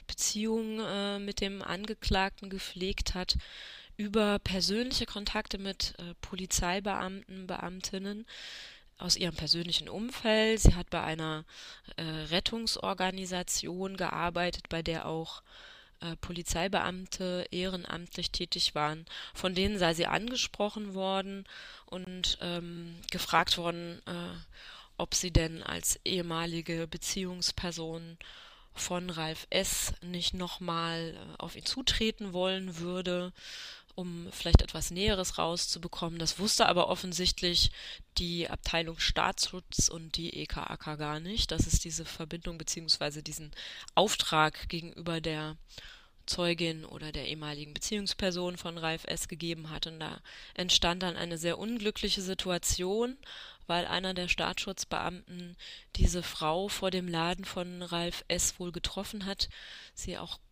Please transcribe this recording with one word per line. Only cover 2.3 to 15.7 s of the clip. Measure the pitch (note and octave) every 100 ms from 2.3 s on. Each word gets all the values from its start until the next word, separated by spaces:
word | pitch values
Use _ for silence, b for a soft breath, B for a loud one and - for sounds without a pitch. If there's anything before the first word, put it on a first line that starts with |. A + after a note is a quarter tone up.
| - G3
gepflegt | F#3+ - F3 F#3 - -
hat, | F#3 F3+ - b b b b b -
über | G#3 G#3+ G#3 G3+
persönliche | - F#3 F3 G#3+ B3+ - A#3
Kontakte | G#3 G#3 G#3+ - G3
mit, | G3 F#3+ - -
äh, | F3 E3+
Polizeibeamten, | - F#3 F#3 - F3+ F#3+ G3+ F#3+ F#3 G3 - F#3+ F#3
Beamtinnen | F3+ F3 F#3 - F#3+ G3 G#3 A3+ b b b b b b -
aus | F3+ -
ihrem | F3
persönlichen | D#3+ D#3 E3+ E3+ E3+ A2+
Umfeld. | F3+ A#3 - A3+ A3 A3 A3+
Sie | -
hat | F3 -
bei | E3+
einer, | D3+ D#3+ D#3+ D#3 D#3+ b b b b -
äh, |
Rettungsorganisation | D#3+ D#3 D3+ F3 - A3+ A3+ - - F#3+ F#3 F#3+ F#3 F3+ F3+ - E3 F3+ F#3+ F#3+
gearbeitet, | F3 - E3+ E3+ F3 F3 -
bei | E3
der | E3 D#3+ D#3
auch, | D#3+ D#3+ - b b b